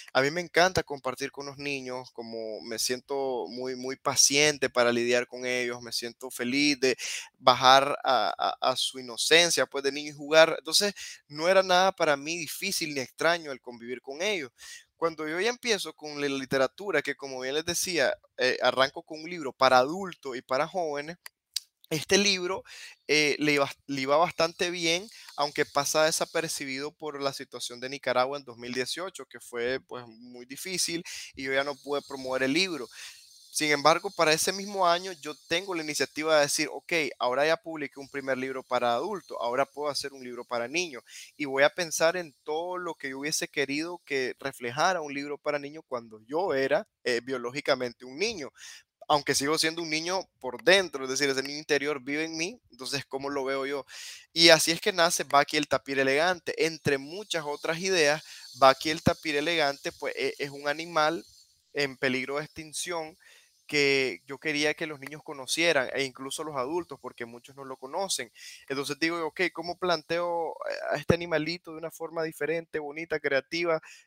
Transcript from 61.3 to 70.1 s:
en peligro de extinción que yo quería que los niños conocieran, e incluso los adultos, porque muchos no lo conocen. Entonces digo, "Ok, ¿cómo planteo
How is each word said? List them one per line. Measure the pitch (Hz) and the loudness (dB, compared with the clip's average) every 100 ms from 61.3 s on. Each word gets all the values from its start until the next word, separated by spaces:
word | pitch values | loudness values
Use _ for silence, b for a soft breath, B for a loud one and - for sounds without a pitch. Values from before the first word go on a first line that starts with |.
| - _ _ _ | -20 _ _ _
en | 143 143 127 | -4 -2 0
peligro | 135 127 127 143 | 0 0 -2 -6
de | 147 | -6
extinción | - 156 139 175 170 160 - b b b _ - | -12 -12 -10 -6 -6 -8 -14 b b b _ -2
que | 147 143 139 131 90 - | 4 4 4 2 -2 -10
yo | 139 | -8
quería | 156 147 151 147 | -4 0 0 0
que | 160 | -6
los | 147 | -10
niños | 135 151 | -14 -16
conocieran, | - 143 127 - 170 147 123 127 | -14 -12 -6 0 4 4 2 -2
e | |
incluso | 135 127 135 147 | -2 -4 -10 -8
los | 156 143 | -6 -4
adultos, | 123 175 165 135 | -2 -4 -6 -10
porque | 127 - 117 | -14 -12 -12
muchos | 120 - 135 | -14 -20 -16
no | 135 | -14
lo | 131 | -14
conocen. | 131 165 196 - 117 - B B B | -8 -4 -2 -4 -6 -14 B B B
Entonces | 135 135 143 | -6 -4 -2
digo, | 160 170 160 | -2 -2 -4
"Ok, | - 175 | -2 -2
¿cómo | - 170 165 | -2 -8 -4
planteo | 180 165 - | 0 0 0